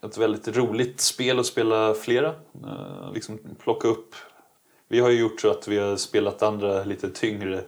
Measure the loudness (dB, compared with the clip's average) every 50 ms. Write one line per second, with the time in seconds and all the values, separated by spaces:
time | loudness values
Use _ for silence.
0 | -14 -8 -2 0 2 2 2 0 -4 -2 0 0 0 2 2 0 -2 -2 -2 -2
1 | -2 -2 0 0 0 2 2 2 0 0 0 0 2 2 4 4 4 2 2 0
2 | 0 2 2 2 2 0 -2 -6 -12 -20 -20 -16 -14 -12 -12 -12 -12 -12 -12 -12
3 | -12 -10 -10 -10 -10 -10 -12 -14 -14 -16 -18 -6 -2 -2 0 2 2 0 0 0
4 | -4 -12 -20 -20 -20 -20 -20 -20 _ _ _ _ _ _ _ _ _ 0 2 4
5 | 6 6 6 4 4 2 0 2 2 2 2 0 -2 -2 0 0 0 0 -2 -2
6 | -4 -2 0 0 0 0 0 0 0 0 2 0 0 0 0 0 -2 -4 -4 -6
7 | -6 -8 -4 -2 -2 -2 -2 -4 -4 -4 -4 -6 -6